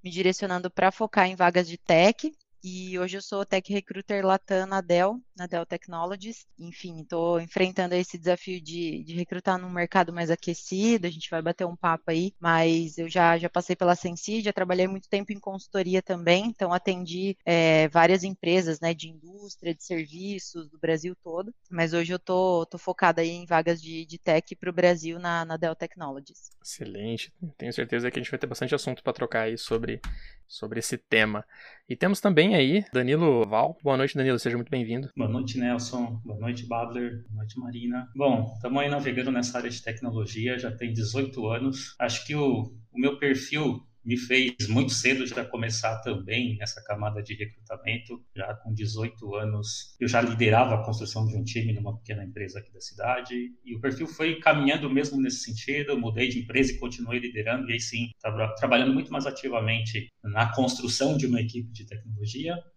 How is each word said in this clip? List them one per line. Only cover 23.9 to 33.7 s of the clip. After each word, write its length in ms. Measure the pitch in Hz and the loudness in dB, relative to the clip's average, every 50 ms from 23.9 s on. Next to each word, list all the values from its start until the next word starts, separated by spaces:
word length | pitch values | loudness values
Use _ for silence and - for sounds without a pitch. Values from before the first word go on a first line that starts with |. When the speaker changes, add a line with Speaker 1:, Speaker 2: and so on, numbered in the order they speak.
| 165 165 165 | -10 -10 -10
Speaker 1:
de 140 | 156 160 170 | -12 -14 -6
tech 360 | _ - 160 160 - - 190 | _ 2 2 2 2 0 -14
pro 140 | _ - 180 | _ -8 -4
Brasil 480 | 170 175 175 180 175 165 156 165 165 175 | 0 4 6 6 6 4 0 -8 -8 -6
na, 280 | 180 175 170 170 165 | -4 -2 -2 -2 -2
na 100 | 165 165 | -4 -4
Dell 180 | 165 170 165 160 | -2 -2 -4 -2
Technologies. 760 | - 170 165 - 180 165 143 135 139 143 - - - - - - - | -4 -8 -10 -8 -10 -10 -10 -10 -10 -14 -16 -20 -20 -20 -20 -20 -20
Speaker 2:
Excelente, 680 | _ - - - - 107 98 101 104 113 117 110 - - _ _ 180 160 - | _ -16 -14 -12 -12 -12 -10 -8 -6 -4 -4 -4 -6 -10 _ _ -14 -14 -12
tenho 160 | _ - 120 | _ -8 -8
certeza 380 | 117 - 123 113 - 117 120 123 | -4 -4 -4 -2 -2 0 0 -2
que 80 | - 131 | -2 -4
a 40 | |
gente 80 | 123 - | -6 -4
vai 80 | - 127 | -6 -6
ter 80 | - | -6
bastante 280 | 131 113 - 131 123 147 | -6 -4 -6 -2 -2 -2
assunto 280 | 135 - 139 127 - | -2 -2 -4 -6 -4
pra 120 | _ 135 127 | _ -6 -2
trocar 300 | - 123 117 - 113 110 | -2 -4 -2 0 0 0
aí 120 | 110 113 | 0 -2
sobre, 420 | 113 - - 117 113 117 117 113 127 - - - - - - - - - | -4 -2 -2 -2 -2 0 -4 -6 -6 -6 -8 -8 -8 -10 -16 -18 -20 -20
sobre 340 | _ - - - 110 113 120 | _ -14 -12 -10 -6 -6 -4
esse 180 | 113 - - - | -4 -4 -6 -6
tema. 440 | _ _ - 110 110 110 104 104 - _ - - - - - - _ _ | _ _ 6 6 6 6 2 -4 -8 _ -20 -20 -20 -20 -20 -20 _ _
E 80 | 127 | -2
temos 240 | - - 185 202 - | 0 2 2 2 4
também 340 | - 202 185 151 165 202 208 | 4 6 6 8 6 8 6
aí 300 | 170 135 131 160 208 202 - | 6 6 6 4 2 2 2
Danilo 520 | - - 123 127 143 160 170 156 131 120 110 101 | -2 0 2 2 2 4 6 6 6 4 4 2
Val. 280 | 107 110 127 - | 2 2 2 2